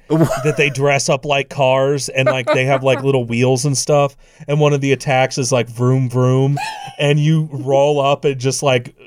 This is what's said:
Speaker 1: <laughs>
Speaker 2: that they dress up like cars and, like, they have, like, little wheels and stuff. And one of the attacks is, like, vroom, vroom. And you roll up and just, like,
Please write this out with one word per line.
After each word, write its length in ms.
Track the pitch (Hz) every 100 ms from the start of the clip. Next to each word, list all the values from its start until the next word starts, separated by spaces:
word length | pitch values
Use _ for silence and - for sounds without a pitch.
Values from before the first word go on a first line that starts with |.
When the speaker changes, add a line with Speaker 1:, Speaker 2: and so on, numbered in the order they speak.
Speaker 1:
<laughs> 80 | -
Speaker 2:
that 460 | 160 165 - 147 160
they 140 | 143
dress 380 | 131 143 139 -
up 160 | 139
like 240 | 147 139 135
cars 580 | - 131 131 135 143 -
and, 180 | 131 135
like, 200 | 131 -
they 180 | 131
have, 180 | 131 135
like, 200 | 131 131
little 220 | 135 135
wheels 400 | 117 117 127 127
and 120 | 143 131
stuff. 400 | - 147 143 - - _ 156
And 120 | 147
one 120 | 147
of 80 | 143
the 120 | 139
attacks 460 | 127 147 131 131 -
is, 140 | 123
like, 160 | 131 120
vroom, 400 | 117 123 131 127
vroom. 500 | 127 127 131 135 143 - - - -
And 220 | 143 147
you 280 | 151 160 156
roll 480 | 139 135 135 143 147
up 240 | 139 139
and 160 | 151 131
just, 220 | 131 127
like, 340 | 143 127 120 -